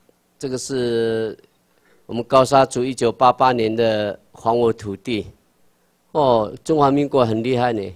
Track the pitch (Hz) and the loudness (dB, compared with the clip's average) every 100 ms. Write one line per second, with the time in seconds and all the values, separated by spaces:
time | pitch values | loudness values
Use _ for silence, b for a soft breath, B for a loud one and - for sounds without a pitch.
0 | _ _ _ - 139 127 - 135 123 117 | _ _ _ -12 -8 -8 -6 -4 -2 -2
1 | 113 113 110 - _ _ _ _ _ _ | -2 -2 -6 -10 _ _ _ _ _ _
2 | - 113 117 131 127 139 131 123 127 123 | -10 -8 2 4 4 4 2 0 -6 -2
3 | 117 - 127 123 131 120 110 113 113 107 | -2 2 2 4 0 0 -2 0 0 0
4 | 104 - _ - 113 120 117 110 104 95 | -4 -8 _ -8 -2 0 0 -2 -8 -10
5 | - 107 92 - _ _ _ _ _ _ | -6 -6 -6 -16 _ _ _ _ _ _
6 | _ 156 135 117 104 - - 156 139 143 | _ 0 2 2 0 -8 -2 2 4 2
7 | 143 135 113 110 120 123 123 110 95 | 0 0 2 0 -2 0 -2 -2 -8